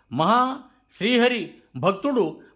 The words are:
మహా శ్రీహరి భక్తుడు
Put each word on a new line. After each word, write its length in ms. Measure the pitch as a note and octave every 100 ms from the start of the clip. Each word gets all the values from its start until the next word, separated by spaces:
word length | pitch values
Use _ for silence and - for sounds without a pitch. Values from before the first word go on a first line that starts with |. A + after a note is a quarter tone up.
| -
మహా 460 | B2+ E3 A#3+ B3+ C#4 - _ _
శ్రీహరి 640 | - G#3 B3 A#3+ A#3+ E3 - _ C3
భక్తుడు 640 | E3 F#3+ C#4 B3 D#3+ - -